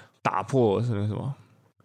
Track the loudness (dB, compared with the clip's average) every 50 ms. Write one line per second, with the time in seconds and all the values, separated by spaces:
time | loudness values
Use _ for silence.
0 | -20 -20 _ _ -4 -2 -2 -2 -4 0 2 4 4 4 4 2 0 -2 -2 -2
1 | -2 -2 -4 -4 -6 -6 -8 -10 -14 _ _ _ _ _ _ _ _